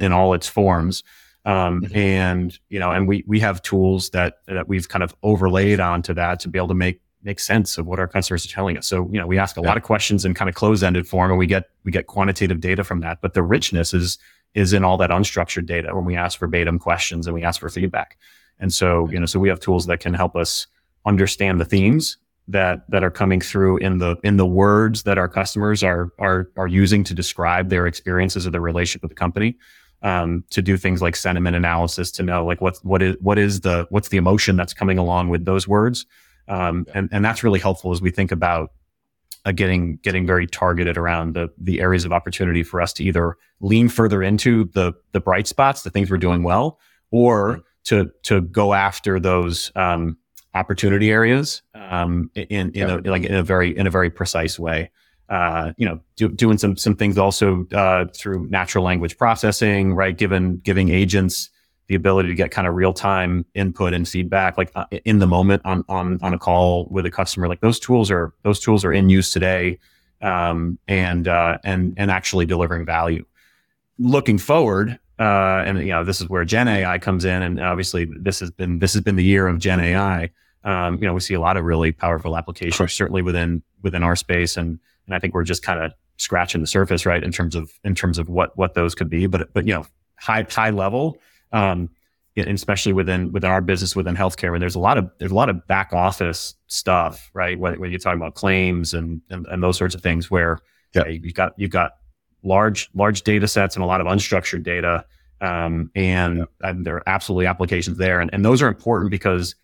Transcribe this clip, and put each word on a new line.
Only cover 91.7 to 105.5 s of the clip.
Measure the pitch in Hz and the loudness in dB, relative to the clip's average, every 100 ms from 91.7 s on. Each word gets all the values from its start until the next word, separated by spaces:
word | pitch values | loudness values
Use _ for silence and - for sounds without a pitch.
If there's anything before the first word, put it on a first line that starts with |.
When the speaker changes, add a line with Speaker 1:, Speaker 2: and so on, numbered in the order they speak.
| 90 85 - _ _ _ - | 0 -6 -12 _ _ _ -6
Speaker 1:
and | 95 | -2
especially | 101 - 98 107 | -2 -2 -2 0
within, | 95 92 92 90 | 0 0 -2 -2
within | 95 92 | -2 0
our | 95 | 0
business, | 90 92 92 98 | 0 -2 -2 -4
within | 90 90 | -4 -2
healthcare, | 95 - 90 | -2 -2 -4
where | 85 | -2
there's | 87 90 | -4 0
a | |
lot | 95 135 | 0 2
of, | 90 - | -2 -6
there's | 87 | -2
a | 98 | 2
lot | 127 | 2
of | 90 - | 0 -2
back | 95 95 | -2 0
office | 90 87 - 87 82 - - - | 0 0 0 -4 -6 -10 -14 -10
stuff, | - - 90 82 - - | -6 0 0 0 -6 -12
right? | 95 90 90 | -6 -4 -2
Whether, | 90 87 | -4 -4
whether | 90 | -6
you're | 90 | -4
talking | 95 87 | -2 -2
about | 82 - | -6 -2
claims | 98 95 92 87 82 | 0 2 2 0 -4
and, | 85 82 82 - | -4 -6 -8 -10
and, | 90 82 | -12 -8
and | 90 | -2
those | 90 90 | 0 0
sorts | 90 90 | -2 -2
of | |
things, | 90 82 85 | -2 -2 0
where | 92 85 78 - _ _ 92 | 0 0 -2 -8 _ _ -2
Speaker 2:
Yeah. | |
Speaker 1:
uh, | 80 | -2
you've | 82 82 | -4 -8
got, | 87 90 - | -4 -4 -4
you've | 98 | -4
got | 92 85 - _ _ _ _ | -2 -2 -6 _ _ _ _
large, | 98 95 107 101 - | 0 2 2 0 -6
large | 92 101 98 | 0 2 2
data | - 107 98 | 0 2 2
sets | - 98 - | 0 0 0
and | |
a | 90 | -2
lot | 92 | 0
of | 87 | 0
unstructured | 98 - 95 - 87 | 0 0 -2 -2 -6
data, | 82 87 85 85 - _ _ _ | -4 -2 -2 -2 -6 _ _ _
um, | 92 | -6